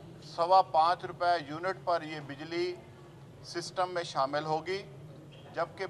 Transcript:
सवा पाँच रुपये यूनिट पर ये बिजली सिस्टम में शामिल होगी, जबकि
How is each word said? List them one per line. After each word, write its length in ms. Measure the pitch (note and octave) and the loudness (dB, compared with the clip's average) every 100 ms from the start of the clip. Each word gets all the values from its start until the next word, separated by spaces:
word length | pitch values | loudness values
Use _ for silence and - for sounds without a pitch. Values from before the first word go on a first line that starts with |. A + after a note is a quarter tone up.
| - - - | -18 -18 -10
सवा 340 | - E3+ F#3+ F#3 | 0 6 8 8
पाँच 340 | D#3+ D#3+ F3 F3+ | 6 6 4 0
रुपये 320 | E3+ F3 F3 C#3+ | 0 2 2 0
यूनिट 280 | D#3 F3+ F3+ C#3+ | -4 -2 -2 0
पर 180 | E3+ D#3 | 0 0
ये 140 | D#3 | -8
बिजली 520 | C#3 C#3 D#3+ E3+ F3+ F3+ - - - - - - - | -8 -10 -6 -2 -2 -2 -12 -18 -18 -18 -18 -18 -10
सिस्टम 440 | E3+ D#3+ - F3+ | -8 -6 -2 0
में 140 | F3+ E3+ | 0 -2
शामिल 380 | D3+ C3+ D3 D#3 | 0 0 0 0
होगी, 320 | D#3+ D#3+ F#3+ G3+ - - - - - - D#3 | -2 0 -4 -6 -14 -16 -16 -18 -18 -10 -4
जबकि 300 | E3 - F#3+ | -4 -4 -8